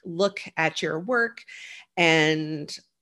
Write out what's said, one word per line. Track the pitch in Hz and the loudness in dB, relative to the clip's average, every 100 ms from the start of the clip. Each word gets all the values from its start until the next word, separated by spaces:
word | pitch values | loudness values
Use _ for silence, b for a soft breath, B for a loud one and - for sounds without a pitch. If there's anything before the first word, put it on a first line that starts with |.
look | - 170 196 202 - - | -8 0 0 -2 -8 -2
at | 160 - | -2 -2
your | 160 160 | -4 -4
work | 185 247 233 - - B B B B - | -2 0 0 -4 -18 B B B B 2
and | 170 160 156 156 156 156 156 - - _ | 4 6 4 2 -2 -6 -8 -12 -16 _